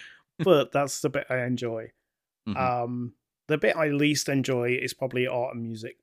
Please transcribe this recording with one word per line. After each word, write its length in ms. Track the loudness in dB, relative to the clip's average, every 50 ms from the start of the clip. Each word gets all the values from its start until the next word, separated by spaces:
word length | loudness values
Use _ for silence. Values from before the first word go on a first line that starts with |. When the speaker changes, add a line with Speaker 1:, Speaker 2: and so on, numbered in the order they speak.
| -20 -20 -20
Speaker 1:
<laughs> 240 | -20 _ _ _ -2
Speaker 2:
but 320 | 4 6 6 6 6 4
that's 300 | 2 0 0 0 -2 -2
the 80 | -4 -2
bit 160 | -2 -2 -4 -2
I 140 | -2 -2 0
enjoy. 480 | -2 -2 -2 -2 -4 -6 -6 -8 -12 -16 _ _ _ _ _ _ _ _ _ _ -6
Speaker 1:
Mm-hmm. 100 | -2 0 0 0 0 0 -2
Speaker 2:
Um, 300 | -4 -4 -6 -6 -8 -10 _ _ _ _ _ _ -2
the 100 | -2 0
bit 180 | 2 0 2
I 120 | 2 0 0
least 420 | 2 2 4 2 2 2 0 0
enjoy 440 | 0 0 2 2 0 0 2 0 0 0
is 140 | -2 -4 -6
probably 340 | -6 -6 -4 -2 -2 -2 0
art 280 | 0 -2 -4 -4 -6
and 80 | -8 -8
music, 340 | -8 -8 -10 -10 -12 -14 -16